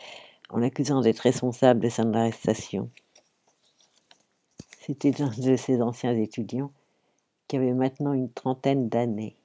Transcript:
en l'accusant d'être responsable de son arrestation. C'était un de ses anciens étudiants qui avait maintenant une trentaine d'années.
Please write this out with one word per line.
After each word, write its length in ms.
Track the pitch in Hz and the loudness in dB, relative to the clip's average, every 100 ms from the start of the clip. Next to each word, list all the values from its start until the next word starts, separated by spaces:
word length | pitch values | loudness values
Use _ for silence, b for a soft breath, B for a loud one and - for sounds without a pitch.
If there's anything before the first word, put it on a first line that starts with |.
| B B B B - | B B B B -6
en 100 | 113 | -2
l'accusant 420 | 123 - 139 135 | -2 0 0 2
d'être 180 | 113 110 | 2 4
responsable 600 | 123 - 127 117 127 117 | 2 2 -2 4 4 4
de 100 | 117 | 2
son 240 | - 113 | 0 0
arrestation. 760 | 110 113 - - 110 - 98 120 - _ _ _ _ _ _ _ _ _ _ _ _ _ _ _ - - - | 2 0 0 -2 -2 -4 -8 -8 -12 _ _ _ _ _ _ _ _ _ _ _ _ _ _ _ -20 -20 -16
C'était 420 | - 139 147 127 | -10 -2 0 0
un 100 | 139 110 | -2 0
de 180 | 131 | 2
ses 260 | 127 - 123 | 2 2 0
anciens 340 | 117 117 123 | 0 -2 -2
étudiants 560 | 117 107 - 104 120 139 _ _ _ _ _ _ _ - | 0 -2 -4 -6 -6 -6 _ _ _ _ _ _ _ -6
qui 100 | 135 | 0
avait 160 | 127 | 0
maintenant 400 | 127 131 131 143 | 2 0 -2 -2
une 180 | 135 127 | -2 -4
trentaine 580 | - 131 131 139 139 117 | -4 -4 -2 0 0 2
d'années. 480 | 117 120 107 107 - | 0 0 -2 -8 -12